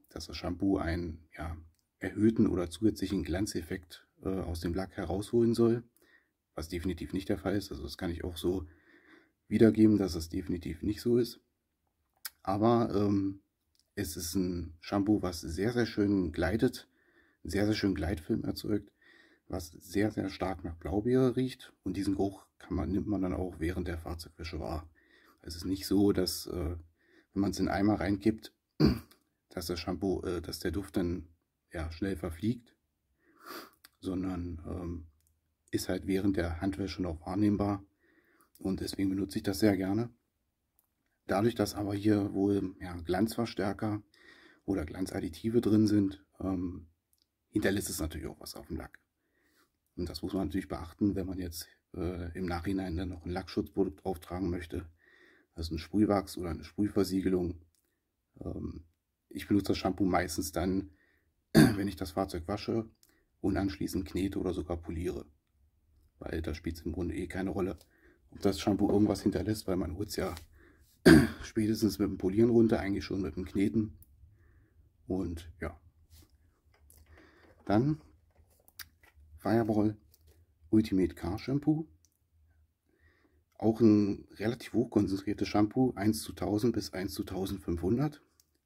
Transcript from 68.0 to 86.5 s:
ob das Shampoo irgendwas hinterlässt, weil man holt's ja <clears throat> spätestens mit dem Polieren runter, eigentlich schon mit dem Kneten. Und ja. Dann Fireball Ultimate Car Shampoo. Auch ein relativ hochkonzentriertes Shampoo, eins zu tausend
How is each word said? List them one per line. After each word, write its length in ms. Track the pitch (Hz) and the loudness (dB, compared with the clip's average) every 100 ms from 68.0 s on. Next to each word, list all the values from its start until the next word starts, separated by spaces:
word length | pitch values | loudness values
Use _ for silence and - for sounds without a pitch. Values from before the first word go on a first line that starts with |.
| _ _ _ | _ _ _
ob 100 | - | -4
das 180 | 101 92 | -2 0
Shampoo 320 | - 98 101 | 2 4 4
irgendwas 320 | 101 104 98 | 6 4 4
hinterlässt, 460 | 104 90 92 107 - | 2 0 0 -2 -2
weil 80 | 92 | -2
man 200 | 87 82 | -2 -4
holt's 200 | 104 - | -6 -4
ja 180 | 85 85 - - - _ _ _ | -6 -6 -14 -20 -20 _ _ _
<clears throat> 380 | - 156 113 - | 10 10 10 0
spätestens 580 | - - 107 110 110 - | -8 0 0 4 2 2
mit 80 | 95 | 0
dem 100 | 90 | 0
Polieren 320 | 92 98 117 | 0 6 6
runter, 300 | 117 113 113 | 8 6 4
eigentlich 240 | 98 98 | 2 -2
schon 180 | - 95 | -2 -4
mit 140 | 92 - | -4 -4
dem 80 | |
Kneten. 520 | 90 101 101 113 107 - - _ - _ _ _ _ _ _ _ - | -4 0 2 2 -2 -4 -20 _ -20 _ _ _ _ _ _ _ -6
Und 460 | 92 87 82 - - | -4 -4 -6 -12 -10
ja. 180 | 78 - - _ _ - - _ _ _ _ _ _ - - - - _ - _ - | -10 -10 -20 _ _ -20 -20 _ _ _ _ _ _ -20 -20 -20 -20 _ -20 _ 0
Dann 340 | 101 139 156 - _ _ _ _ _ _ - - _ _ _ - - | 2 4 0 -6 _ _ _ _ _ _ -20 -20 _ _ _ -20 -6
Fireball 500 | 101 110 110 107 104 107 _ _ _ _ _ _ - | 0 2 2 2 2 0 _ _ _ _ _ _ 2
Ultimate 440 | 110 110 95 85 | 2 4 2 2
Car 240 | - 87 107 | 0 -6 -6
Shampoo. 480 | - 139 147 156 160 _ _ _ _ _ _ _ _ _ _ _ _ _ _ _ _ - | -2 -2 2 0 -2 _ _ _ _ _ _ _ _ _ _ _ _ _ _ _ _ -2
Auch 220 | 110 110 | 0 6
ein 460 | 117 107 101 98 - - | 8 8 6 0 -8 -4
relativ 360 | 104 131 - | -4 -4 -4
hochkonzentriertes 720 | 101 120 110 95 95 - 98 101 | 0 2 2 2 0 -4 -4 0
Shampoo, 460 | 104 107 127 127 - | 2 2 2 0 2
eins 260 | 104 110 | 0 0
zu 100 | - | -4
tausend 400 | 85 90 | -6 -2